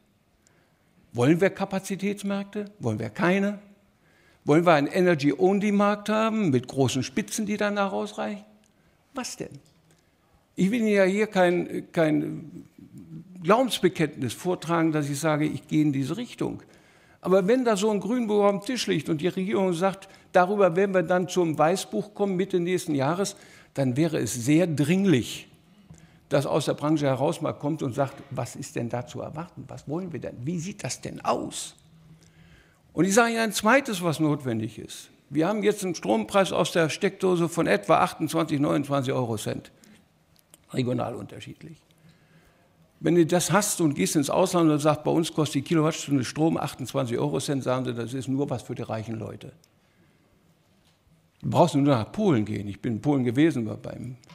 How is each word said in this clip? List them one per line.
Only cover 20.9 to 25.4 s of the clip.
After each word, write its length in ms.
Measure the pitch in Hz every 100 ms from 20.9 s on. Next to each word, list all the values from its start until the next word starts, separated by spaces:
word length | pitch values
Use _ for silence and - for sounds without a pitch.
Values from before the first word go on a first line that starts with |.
wir 100 | 185
dann 240 | 175 180 175
zum 300 | 180 170 143
Weißbuch 560 | 156 190 - 208 -
kommen 220 | - 202 180
Mitte 240 | 190 180
nächsten 360 | 170 175 - 139
Jahres, 400 | 131 180 196 - - - -
dann 220 | - 131 123
wäre 220 | 165 147
es 160 | 117
sehr 340 | 123 120 156 175
dringlich, 800 | 147 143 190 196 131 - -